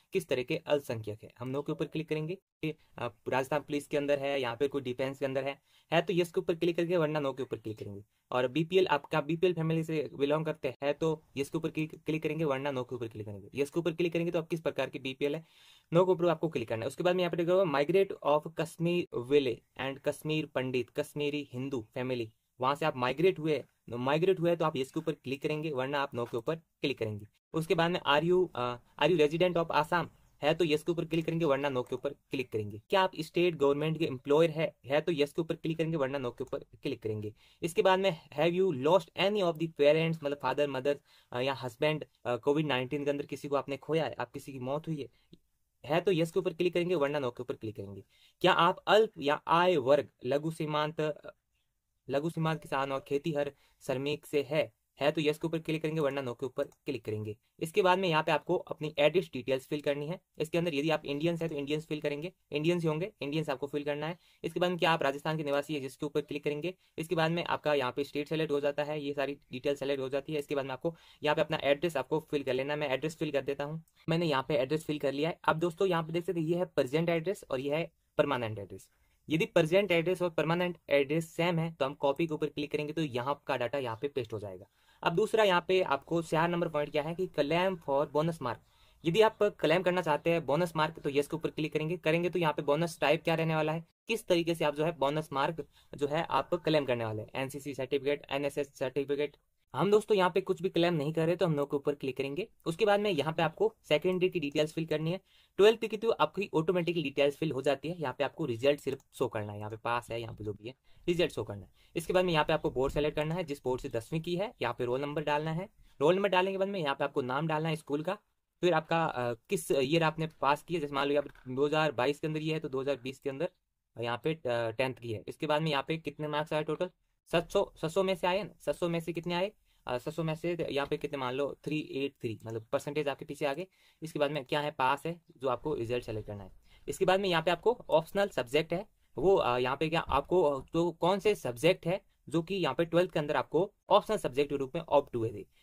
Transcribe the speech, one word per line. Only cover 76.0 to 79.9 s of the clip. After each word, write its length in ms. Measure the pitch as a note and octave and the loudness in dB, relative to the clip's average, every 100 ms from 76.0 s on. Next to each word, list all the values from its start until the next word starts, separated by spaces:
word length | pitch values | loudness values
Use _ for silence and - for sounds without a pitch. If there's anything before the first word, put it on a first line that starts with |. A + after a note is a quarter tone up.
पे 100 | D#3+ | -2
देख 140 | E3 F3 | -4 -2
सकते 140 | E3+ | -2
हैं 60 | D#3 | 0
ये 120 | F3 | 0
है 60 | F3+ | 0
प्रेजेंट 420 | - C3 D3 E3+ | 0 0 2 2
एड्रेस 360 | E3+ D#3+ G3+ - | 0 0 -6 -4
और 100 | C3 | -4
ये 140 | C#3 D3+ | -2 -2
है 140 | E3+ _ _ - | -4 _ _ 0
परमानेंट 400 | D3 B2+ A2+ G#2+ | 2 0 -2 -6
एड्रेस। 300 | G2 F#2+ - _ _ _ - | -10 -14 -20 _ _ _ -2
यदि 160 | D#3+ A3 | 0 2
प्रेजेंट 460 | F3 D#3 E3 G#3 | 2 4 4 4